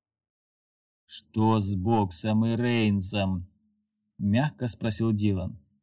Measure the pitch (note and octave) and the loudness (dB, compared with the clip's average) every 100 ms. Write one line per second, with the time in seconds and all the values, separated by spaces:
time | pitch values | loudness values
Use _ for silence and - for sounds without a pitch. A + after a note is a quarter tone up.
0 | _ _ _ _ _ _ _ _ _ _ | _ _ _ _ _ _ _ _ _ _
1 | - - - A2 A2 A2 G2 G2 G2+ A2+ | -20 -20 -6 0 4 4 0 -2 0 2
2 | F#2+ - A2 G#2+ A2+ A2+ A#2+ A#2 G#2+ G2+ | 0 -2 0 2 2 0 0 2 2 0
3 | F#2 G#2 F#2+ F#2 - _ _ _ _ _ | -2 -2 -2 -2 -8 _ _ _ _ _
4 | _ - G2+ A2+ D3 - A#2+ - A2+ G#2 | _ -6 0 2 0 -2 -6 -4 -4 0
5 | A2+ G#2 G#2 F#2+ F#2 - _ _ | 0 0 0 0 -4 -10 _ _